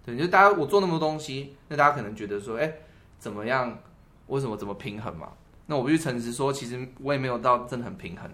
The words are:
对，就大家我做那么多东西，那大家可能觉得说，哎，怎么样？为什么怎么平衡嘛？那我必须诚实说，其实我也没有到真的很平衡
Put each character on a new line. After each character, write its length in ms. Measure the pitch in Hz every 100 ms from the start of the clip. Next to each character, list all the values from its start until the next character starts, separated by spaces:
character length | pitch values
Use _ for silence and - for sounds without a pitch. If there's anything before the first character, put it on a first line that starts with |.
对， 120 | - 120
就 100 | 175
大 160 | 190
家 100 | 202
我 140 | 196 147
做 140 | 202
那 60 | 185
么 120 | 165
多 20 |
东 180 | 156 156
西， 380 | 147 131 139 - -
那 80 | 147
大 120 | 143
家 80 | 143
可 60 |
能 120 | 104
觉 120 | 107 101
得 120 | 101
说， 200 | 104 113
哎， 140 | 156 156 - - - -
怎 140 | 113
么 140 | 104 110
样？ 300 | 131 123 110 - - - - -
为 100 | 139
什 80 | 127
么 100 | 104
怎 100 | 101
么 80 |
平 260 | 101 - 104
衡 160 | 113 80
嘛？ 160 | - - - - -
那 60 | 147
我 80 |
必 60 | 123
须 60 | 160
诚 220 | 151 120
实 120 | 117
说， 200 | 120 139
其 140 | 135 120
实 200 | 123 127 -
我 120 | 135
也 60 | 139
没 100 | 131
有 100 | 120
到 260 | 123 123
真 140 | 123 123
的 60 |
很 120 | 117 95
平 200 | 95 90
衡 80 | -